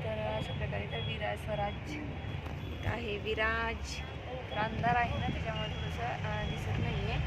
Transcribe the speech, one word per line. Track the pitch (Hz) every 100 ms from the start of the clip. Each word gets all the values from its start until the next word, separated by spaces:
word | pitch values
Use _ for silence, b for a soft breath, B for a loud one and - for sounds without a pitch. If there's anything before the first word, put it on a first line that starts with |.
तर, | 185
अं, | 214 214 214
अशा | -
प्रकारे | - 214 202 202
तर | 214
विराज, | - 226 208 208
स्वराज | - 208 202 - - 302 294 - - - - - -
इथं | - -
आहे, | 220 233 202
विराज. | 208 214 220 226 226 226 - - - - - 254 -
तर | 208
अंधार | 220 220 233 240
आहे | 240 233
ना, | 240
त्याच्यामुळे | 254 233 214 214
थोडंसं, | 220 214 -
अं, | 240 - 220 214 208
दिसत | - 202 202
नाही | 240 226 202
आहे. | 247